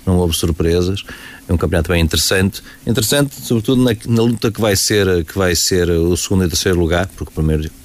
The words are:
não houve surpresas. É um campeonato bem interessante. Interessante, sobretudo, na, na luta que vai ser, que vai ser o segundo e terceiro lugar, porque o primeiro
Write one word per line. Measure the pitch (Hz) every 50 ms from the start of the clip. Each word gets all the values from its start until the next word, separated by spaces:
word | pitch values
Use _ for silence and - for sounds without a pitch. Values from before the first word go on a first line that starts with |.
| -
não | 95 92 90
houve | 90 85 78
surpresas. | - - 82 76 - 85 82 85 90 90 92 98 98 - - - - - - - - - -
É |
um | 87
campeonato | 82 - 80 85 85 80 -
bem | 90 85
interessante. | 80 80 - 82 - - 104 95 95 98 - - - - - - -
Interessante, | 120 113 - 107 - 143 143 143 139 - -
sobretudo, | 123 - 127 113 107 - 131 123 127
na, | 123 113 113 - -
na | 117 113
luta | 113 117 120 107 - 117
que | 107 -
vai | 110 107 98
ser, | - - - 110 104 98 95 92 87 80
que | - - 98
vai | 95 90 87
ser | 80 - - 98 90 90 85
o | 87 82 82 87 90
segundo | 87 - - 101 95 92
e | 85
terceiro | 78 - - 98 90 87
lugar, | 87 78 87 87 92 - -
porque | - - -
o |
primeiro | - - 78 78 78 76 78 78 - -